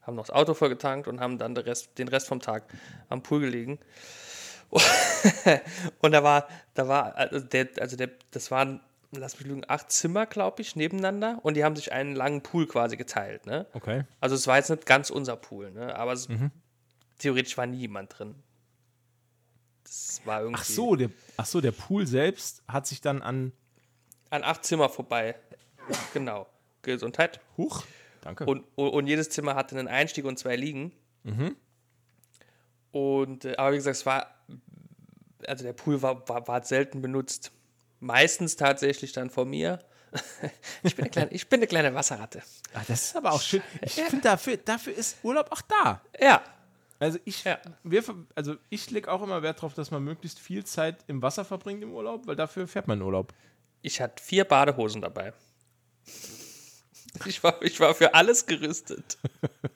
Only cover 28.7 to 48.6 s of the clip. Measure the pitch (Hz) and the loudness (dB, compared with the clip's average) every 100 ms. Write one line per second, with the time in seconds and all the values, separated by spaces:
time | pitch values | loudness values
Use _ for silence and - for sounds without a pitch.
28.7 | - 139 147 139 151 156 - 147 135 135 | -2 0 2 2 0 0 -2 -2 -2 -4
29.7 | 131 127 127 156 - 135 131 131 123 143 | -6 -2 0 0 0 -6 -6 -4 -2 -4
30.7 | 139 156 - _ _ - 104 156 285 _ | -6 -10 -12 _ _ -8 -4 -4 -6 _
31.7 | _ _ _ _ _ _ _ _ _ _ | _ _ _ _ _ _ _ _ _ _
32.7 | _ _ 143 139 139 135 131 135 127 135 | _ _ -2 2 2 0 -4 -8 0 2
33.7 | 143 139 135 - 135 - _ - 131 - | 2 0 -2 0 0 -2 _ -20 -20 -20
34.7 | - - - - - _ _ - 131 123 | -20 -20 -20 -20 -20 _ _ -10 -8 -8
35.7 | 120 - 143 131 131 131 120 120 123 120 | -6 0 2 2 -2 -4 -6 -2 -4 0
36.7 | 131 139 135 131 135 131 - - _ _ | 2 2 -2 -4 -2 -4 -8 -12 _ _
37.7 | _ _ _ 127 120 160 - 170 - 139 | _ _ _ 2 6 6 6 -2 2 2
38.7 | 139 139 139 135 - 127 127 127 143 160 | 4 2 0 -6 -6 -6 -2 -2 0 -2
39.7 | 180 - _ _ - - - - - - | -4 -10 _ _ -10 -10 -10 -12 -10 -16
40.7 | - 185 - - - 151 - - 254 226 | -2 -2 -2 -2 0 0 -4 2 2 4
41.7 | 165 147 131 139 113 110 - - - - | 2 2 2 -2 -4 -10 -14 -18 -20 -14
42.7 | 113 104 117 - 339 262 151 - 196 - | -10 -4 -2 -2 -2 0 0 2 0 -2
43.7 | 165 - - 330 269 240 190 - 247 - | -10 -6 -4 -2 2 4 2 0 -4 -2
44.7 | 226 - 220 226 - 220 277 294 311 - | -4 -4 -6 -6 -4 -2 0 0 -6 0
45.7 | 427 349 98 _ - 277 208 - - _ | 2 4 0 _ 4 8 8 6 -20 _
46.7 | _ _ _ 151 170 - - 196 165 - | _ _ _ -2 -2 -8 -6 -4 -4 -6
47.7 | - 170 185 226 190 - - 143 151 | -18 0 0 0 -12 -12 -8 -6 -8